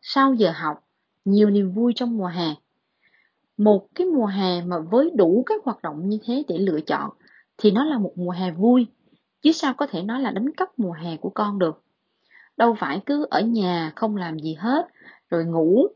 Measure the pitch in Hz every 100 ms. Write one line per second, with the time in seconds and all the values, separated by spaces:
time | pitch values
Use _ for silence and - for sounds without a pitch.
0 | - 277 269 247 190 156 156 151 _ _
1 | _ _ 196 202 214 202 190 190 240 233
2 | 240 226 180 175 165 147 _ _ _ _
3 | _ _ _ _ _ - 208 202 - -
4 | 370 302 214 196 185 175 175 175 160 226
5 | 320 311 180 233 - 427 262 208 165 147
6 | 185 214 208 254 294 170 196 156 156 143
7 | 147 - _ _ _ _ 214 196 302 269
8 | 190 - 175 175 185 165 214 254 233 _
9 | _ _ _ _ 294 320 285 247 285 196
10 | 190 247 247 190 254 - 370 - 190 165
11 | 170 160 - 202 208 202 175 151 _ _
12 | _ _ _ _ _ - 233 214 147 156
13 | - 285 302 - 220 226 190 175 160 -
14 | 226 208 175 160 156 156 214 285 359 _
15 | - _ _ 170 165 165 160 202 392